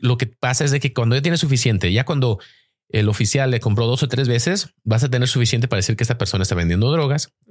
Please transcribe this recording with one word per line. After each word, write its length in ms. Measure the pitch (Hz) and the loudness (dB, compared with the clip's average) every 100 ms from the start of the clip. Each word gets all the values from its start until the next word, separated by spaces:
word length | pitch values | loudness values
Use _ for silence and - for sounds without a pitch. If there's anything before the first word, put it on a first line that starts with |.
| 120 | 0
lo 100 | 120 | 0
que 100 | 117 | -2
pasa 380 | - 127 127 | -4 -4 0
es 60 | 147 | 0
de 100 | 139 | 0
que 140 | 135 | -2
cuando 220 | - 117 127 | -2 0 0
ya 60 | |
tienes 180 | 151 170 | 0 0
suficiente, 520 | 156 131 120 104 87 | 0 0 2 2 2
ya 120 | 101 | 0
cuando 340 | 135 147 127 101 - _ _ _ _ | 0 0 0 -2 -6 _ _ _ _
el 160 | 110 104 | 0 0
oficial 440 | 104 110 139 131 | 0 0 2 0
le 80 | 120 | 0
compró 260 | 110 104 117 | 0 0 0
dos 160 | 123 | 0
o 60 | 123 | -2
tres 180 | 120 131 | 0 0
veces, 440 | 117 143 196 - _ | 0 0 -2 -4 _
vas 220 | 110 113 | -2 0
a 40 | 135 | 2
tener 200 | 123 123 | 0 0
suficiente 400 | 127 117 117 123 | 2 0 0 0
para 100 | 101 | 0
decir 160 | 95 | 0
que 80 | 107 | -2
esta 160 | 117 120 | -2 -2
persona 240 | 95 98 | -2 -2
está 140 | 92 90 | 0 0
vendiendo 340 | 85 90 117 | 0 2 2
drogas 420 | 160 143 147 - _ _ | 0 0 -2 -4 _ _